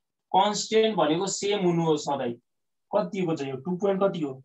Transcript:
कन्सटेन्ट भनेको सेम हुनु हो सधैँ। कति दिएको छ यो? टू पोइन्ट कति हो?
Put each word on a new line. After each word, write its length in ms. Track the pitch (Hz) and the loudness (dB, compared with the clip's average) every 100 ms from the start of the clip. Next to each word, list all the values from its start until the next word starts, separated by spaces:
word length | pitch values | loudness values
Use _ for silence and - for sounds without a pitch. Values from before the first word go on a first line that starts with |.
| _ _ _ | _ _ _
कन्सटेन्ट 640 | 185 208 208 - 220 220 185 | 2 2 0 0 2 2 2
भनेको 300 | 151 165 190 | 2 2 -2
सेम 380 | - 202 202 175 | -2 -2 0 2
हुनु 200 | 165 165 | 2 2
हो 120 | 151 | 0
सधैँ। 360 | 151 139 123 120 _ _ _ _ _ | 0 -4 -4 -6 _ _ _ _ _
कति 180 | 151 160 | -2 -2
दिएको 240 | 190 170 156 | -2 -2 -2
छ 60 | |
यो? 140 | 139 131 | -4 -6
टू 180 | 180 180 | -6 -2
पोइन्ट 240 | 196 190 | 0 2
कति 160 | 196 175 | 0 0
हो? 120 | 147 131 | -6 -4